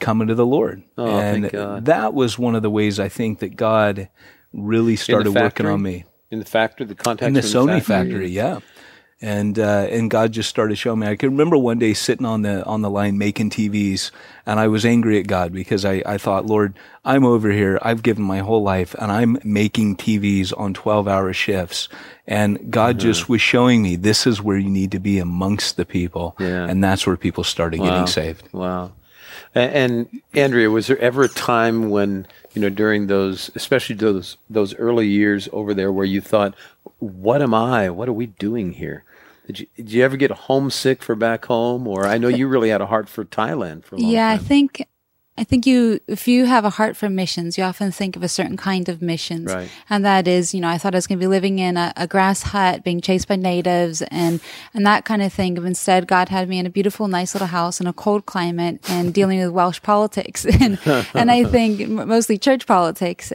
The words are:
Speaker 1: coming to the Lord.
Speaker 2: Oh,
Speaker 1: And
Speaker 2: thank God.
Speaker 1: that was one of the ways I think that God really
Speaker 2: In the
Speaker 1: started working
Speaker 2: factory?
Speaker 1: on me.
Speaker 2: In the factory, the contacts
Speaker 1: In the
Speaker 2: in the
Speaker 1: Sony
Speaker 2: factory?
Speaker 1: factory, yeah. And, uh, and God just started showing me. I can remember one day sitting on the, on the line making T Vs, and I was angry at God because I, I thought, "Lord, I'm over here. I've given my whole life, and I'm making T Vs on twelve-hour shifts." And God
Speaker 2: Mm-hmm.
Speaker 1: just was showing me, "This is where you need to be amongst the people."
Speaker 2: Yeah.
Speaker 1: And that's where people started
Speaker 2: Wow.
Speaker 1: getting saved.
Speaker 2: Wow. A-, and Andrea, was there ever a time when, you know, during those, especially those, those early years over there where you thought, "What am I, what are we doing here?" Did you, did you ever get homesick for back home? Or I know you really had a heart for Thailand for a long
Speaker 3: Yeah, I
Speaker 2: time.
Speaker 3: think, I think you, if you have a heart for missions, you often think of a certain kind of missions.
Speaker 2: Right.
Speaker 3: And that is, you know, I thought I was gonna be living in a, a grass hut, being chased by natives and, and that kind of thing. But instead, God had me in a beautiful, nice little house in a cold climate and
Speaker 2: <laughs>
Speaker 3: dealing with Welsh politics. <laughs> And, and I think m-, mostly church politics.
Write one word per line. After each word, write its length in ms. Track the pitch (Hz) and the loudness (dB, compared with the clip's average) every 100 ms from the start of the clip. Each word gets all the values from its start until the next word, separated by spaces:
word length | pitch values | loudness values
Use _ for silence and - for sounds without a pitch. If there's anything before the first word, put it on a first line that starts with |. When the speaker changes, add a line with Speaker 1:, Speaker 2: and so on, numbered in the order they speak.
Speaker 1:
coming 260 | - 110 110 | -2 0 2
to 80 | |
the 120 | 113 120 | 2 2
Lord. 360 | 139 101 95 - - | 2 0 -4 -14 -8
Speaker 2:
Oh, 80 | 117 104 | -2 0
Speaker 1:
And 240 | 104 107 | 0 0
Speaker 2:
thank 80 | 101 | -2
God. 320 | 101 101 101 | -4 -6 -4
Speaker 1:
that 300 | 120 156 110 | 0 2 0
was 220 | 139 120 113 | 0 0 0
one 200 | 120 113 | 0 0
of 60 | |
the 80 | 107 | 0
ways 280 | 107 104 101 | 0 0 0
I 100 | 98 | -4
think 300 | - 113 104 | -4 -4 -4
that 160 | 95 | -6
God 540 | - 113 110 104 98 95 _ - _ _ | -2 0 2 2 0 -8 _ -20 _ _
really 420 | - 104 113 117 | -10 -2 2 2
Speaker 2:
In 20 | 107 | 0
the 60 | |
Speaker 1:
started 260 | - 113 104 | 2 2 2
working 140 | 110 | 2
Speaker 2:
factory? 280 | 120 - 107 | 0 0 -2
Speaker 1:
on 100 | - | -2
me. 220 | 98 90 - _ _ | -2 -6 -12 _ _
Speaker 2:
In 80 | 110 | -12
the 40 | |
factory, 420 | 101 113 110 - 117 | -2 0 0 -2 -12
the 100 | 98 | -6
contacts 320 | 120 107 123 | -4 -2 0
Speaker 1:
In 60 | |
the 40 | 135 | 2
Speaker 2:
in 40 | |
the 40 | 110 | 2
Speaker 1:
Sony 320 | 120 135 - | 2 2 2
Speaker 2:
factory? 300 | - 98 92 | 0 0 0
Speaker 1:
factory, 180 | 104 92 | -4 -4
yeah. 280 | 92 135 160 - - - - _ _ | -2 -4 -4 -12 -20 -20 -20 _ _
And, 360 | 110 104 104 104 | -6 -2 -2 0
uh, 280 | 104 101 101 | 2 2 0
and 200 | 117 113 | 0 0
God 220 | 110 113 | 2 2
just 180 | 113 104 | 0 -4
started 260 | - 107 104 | -2 -2 -2
showing 220 | 123 110 | -2 -2
me. 80 | 104 | -2
I 100 | 104 | 0
can 140 | 135 | 0
remember 260 | 139 160 151 | 2 4 4
one 220 | 123 117 | 2 2
day 160 | 113 | 2
sitting 320 | 107 - 120 123 | 0 -2 -2 -2
on 160 | 110 | -2
the, 200 | 104 98 92 | -2 -2 -4
on 160 | 110 | -4
the 80 | 104 | -2
line 260 | 101 104 101 | 0 0 0
making 320 | 104 - 107 | -2 -2 -2
T 180 | - 107 | -2 -2
Vs, 440 | 104 101 98 - - - - | 0 0 -2 -6 -12 -20 -14
and 160 | - 107 | -4 0
I 80 | 110 | 2
was 160 | 107 | 2
angry 340 | 117 117 113 107 | 4 4 4 2
at 80 | 98 | 2
God 280 | 95 87 | -2 -2
because 320 | 92 92 104 98 | -4 -4 -2 0
I, 160 | 95 | -2
I 140 | - 104 | -2 -4
thought, 260 | - 95 | -2 -2
"Lord, 300 | - 107 104 - - - | 2 2 2 -2 -20 -8
I'm 220 | - 135 | 0 4
over 260 | 127 117 107 | 6 4 4
here. 280 | 101 98 95 | 2 2 2
I've 220 | 113 113 | 0 0
given 200 | 117 107 | 0 0
my 160 | 98 95 | 0 -2
whole 220 | 98 113 | 0 0
life, 320 | 101 95 90 - | 2 0 -2 -4
and 120 | 107 | -2
I'm 280 | 104 120 117 | 2 2 2
making 540 | 107 104 107 - 107 95 | 0 0 2 2 0 0
T 220 | - 107 | 0 0
Vs 340 | 101 98 95 | 2 0 -2
on 220 | - 101 | -4 -6
twelve-hour 580 | 92 110 107 101 98 95 | -4 0 0 2 0 0
shifts." 560 | 92 - 95 87 - - - - - - | -2 -2 -2 -4 -8 -10 -12 -20 -18 -4
And 440 | 107 104 104 - | 0 0 0 -2
God 260 | 113 117 113 | 2 2 2
Speaker 2:
Mm-hmm. 120 | 113 | 2
Speaker 1:
just 180 | 107 - | 0 0
was 140 | 117 | 0
showing 420 | - 127 123 120 | 2 4 4 4
me, 140 | 98 87 | 2 2
"This 300 | 101 107 127 | 2 2 2
is 160 | 101 | 0
where 160 | 104 98 | 0 0
you 100 | 98 | 0
need 220 | 98 95 | 0 -2
to 80 | 98 | -2
be 180 | 101 98 | 0 0
amongst 600 | 87 87 95 101 - - | 0 -2 -2 -2 -4 -4
the 80 | 87 | -4
people." 500 | 92 87 87 85 - | -4 -4 -4 -8 -4
Speaker 2:
Yeah. 280 | 92 90 87 | -4 -2 -2
Speaker 1:
And 160 | 92 | 2
that's 220 | 95 95 - | 2 2 0
where 100 | 90 | 0
people 260 | 87 85 | -2 -2
started 380 | 87 - 85 82 | -4 -2 -2 0
Speaker 2:
Wow. 60 | 92 | 0
Speaker 1:
getting 180 | 90 90 | 0 0
saved. 440 | - 80 82 - | -2 -4 -6 -12
Speaker 2:
Wow. 400 | 92 92 90 90 - _ _ - - - | -8 -6 -6 -8 -16 _ _ -20 -20 -6
A-, 40 | 123 | -2
and 600 | 123 143 127 117 120 254 - | 0 2 2 0 -4 -10 -6
Andrea, 340 | 147 135 120 110 | 0 2 4 4
was 180 | 110 107 | 2 2
there 100 | 131 | 2
ever 240 | 123 127 | 2 2
a 60 | 127 | 0
time 600 | - - 120 113 113 110 | 0 0 2 2 0 0
when, 380 | 101 101 98 95 - - | 0 0 -2 -8 -18 -12
you 80 | - | -4
know, 80 | 101 | -2
during 380 | 98 107 104 98 | 0 0 0 0
those, 440 | 98 95 92 - | 0 0 -4 -10
especially 420 | - - 131 - 107 | -10 -2 -2 -2 -2
those, 400 | 107 95 90 - - | 0 0 -4 -14 -6
those 240 | 110 98 | -2 -2
early 320 | - 117 117 107 | -2 -2 0 2
years 400 | 101 104 101 95 | 2 2 0 -4
over 180 | 104 104 | -8 -4
there 180 | 98 95 | -2 -2
where 140 | 95 | 0
you 160 | 98 98 | 0 -2
thought, 340 | - 107 101 - - _ - - | 0 0 0 -4 -18 _ -20 -14
"What 420 | 110 92 98 143 | -12 -4 0 2
am 140 | 135 | 2
I, 340 | 110 120 120 95 | 2 2 0 0
what 220 | 87 123 | -2 -4
are 20 | |
we 140 | 110 120 | -4 -6
doing 460 | - 101 117 92 | -6 -4 -2 -4
here?" 300 | - 80 71 - - - _ - | -6 -10 -10 -16 -20 -20 _ -16
Did 140 | - | -16
you, 60 | - - | -16 -16
did 160 | 113 | -4
you 100 | 113 | 2
ever 140 | 131 135 | 2 2
get 160 | 135 | 0
homesick 720 | 101 - 135 139 - 135 131 | -2 -2 0 0 -2 0 0
for 100 | - | -2
back 300 | 110 117 113 - | -2 0 -2 -2
home? 400 | 117 117 123 120 | -2 0 -2 -4
Or 180 | 95 | -2
I 140 | 98 113 | 0 2
know 80 | 120 | 2
you 220 | 123 135 | 2 2
really 220 | 131 113 | 2 2
had 100 | 104 | 2
a 60 | 98 | 0
heart 220 | 110 101 | -2 -4
for 160 | - | -10
Thailand 600 | 104 - 113 156 90 - | -8 -4 -4 -4 -6 -10
for 100 | - | -12
a 40 | 202 | -4
long 100 | 226 | 0
Speaker 3:
Yeah, 180 | 226 220 | 2 2
I 100 | 220 | 0
Speaker 2:
time. 60 | |
Speaker 3:
think, 420 | - 285 277 - - _ _ _ _ - | 2 2 2 -2 -16 _ _ _ _ -10
I 60 | |
think 240 | 226 254 262 | -2 0 4
you, 320 | 247 233 208 - | 4 4 0 -4
if 180 | 208 - | -4 2
you 200 | 247 254 | 4 4
have 180 | 247 | 4
a 60 | 208 | 2
heart 260 | 185 220 - | 0 -2 -2
for 120 | 208 | -4
missions, 480 | 190 180 - 170 175 | -2 -4 -4 -6 -2
you 60 | |
often 300 | 185 - 196 | -4 -2 -4
think 240 | - 196 180 | -4 -6 -4
of 80 | |
a 40 | 175 | -4
certain 280 | - 185 190 | -4 -4 -4
kind 320 | 196 185 175 | -2 -2 -2
of 120 | 170 | -4
missions. 520 | 170 165 - 165 165 | -4 -4 -6 -8 -6
Speaker 2:
Right. 160 | 92 90 - - | -6 -8 -12 -4
Speaker 3:
And 160 | 208 | 0
that 220 | 196 190 185 | 4 4 4
is, 260 | 180 175 | 2 2
you 80 | 190 | -2
know, 80 | 170 | -2
I 100 | 170 | -2
thought 180 | 196 185 | -2 -2
I 20 | |
was 80 | - | -2
gonna 140 | 185 | 0
be 80 | 185 | 0
living 320 | 190 196 190 | 2 0 0
in 160 | 180 175 | 0 0
a, 160 | 175 - | -2 -4
a 120 | 175 | -2
grass 340 | 196 190 190 | 2 2 0
hut, 400 | - 202 185 175 | -2 0 0 0
being 180 | 180 175 | -2 -2
chased 280 | 180 185 - | 0 -2 0
by 80 | 196 | -2
natives 680 | 185 175 180 175 175 160 - | 0 0 0 0 0 -4 -6
and, 300 | 175 170 170 - - - | -2 -2 -2 -6 -18 -10
and 100 | 226 | 0
that 200 | 202 214 | 2 2
kind 180 | - 208 | 0 -2
of 100 | 196 | -2
thing. 220 | - 185 | -2 -2
But 80 | 175 | -2
instead, 460 | 180 175 - 185 180 | -4 -2 2 2 4
God 200 | 185 180 | 2 2
had 200 | 190 180 | -2 -2
me 100 | 185 | -2
in 80 | 180 | -2
a 40 | |
beautiful, 360 | 196 196 - 208 | -2 -2 -2 -2
nice 260 | 180 180 | -2 -4
little 140 | 196 185 | -4 -4
house 340 | 175 170 - | -2 -2 -2
in 60 | 180 | -4
a 60 | |
cold 340 | - 214 208 - | -4 0 0 -2
climate 540 | 190 175 170 170 - - | -4 -2 -2 -2 -4 -4
and 240 | 175 175 | -2 0
Speaker 2:
<laughs> 40 | 180 | 2
Speaker 3:
dealing 200 | 196 190 | 2 2
with 120 | 180 | 0
Welsh 300 | 180 180 165 | 2 2 0
politics. 640 | - 208 214 - - - - | 0 2 2 -2 -8 -4 4
<laughs> 80 | 185 | 6
And, 160 | 240 196 156 131 - | 6 2 2 0 0
and 160 | - 240 | 2 4
I 140 | 240 | 4
think 360 | 240 247 226 202 | 4 4 2 0
m-, 260 | 214 214 - | -2 -4 0
mostly 280 | 226 226 208 | 0 2 0
church 300 | 269 262 - | 2 2 4
politics. 640 | 190 170 - 175 175 - | 2 2 0 -4 -4 -10